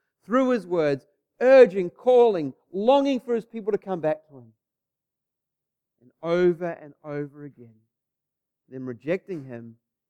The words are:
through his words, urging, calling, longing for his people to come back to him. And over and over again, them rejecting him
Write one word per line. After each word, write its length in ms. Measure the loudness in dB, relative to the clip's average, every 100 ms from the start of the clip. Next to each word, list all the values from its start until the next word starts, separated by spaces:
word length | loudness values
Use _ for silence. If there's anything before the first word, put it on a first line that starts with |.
| _ _ -4
through 240 | 0 0
his 160 | -2 -2
words, 400 | -2 0 -2 -8 _ _ _
urging, 480 | 6 8 8 4 -6
calling, 640 | -4 0 4 4 2 -6 -10 _
longing 480 | -4 2 2 2 -2
for 140 | -2 -6
his 100 | -6
people 280 | -10 -6
to 40 | -6
come 240 | -6 -6
back 260 | -4 -4 -8
to 100 | -20
him. 140 | -20 _ _ _ _ _ _ _ _ _ _ _ _ _ _ _
And 100 | _ _
over 480 | -4 2 2 0 -4
and 240 | -10 -14 -20 -12
over 400 | -10 -10 -12 -20
again, 300 | -20 -20 _ _ _ _ _ _ _ _ _ _
them 160 | -14 -12
rejecting 580 | -10 -6 -6 -6 -12 -12
him 320 | -16 -18 -20 _ _ _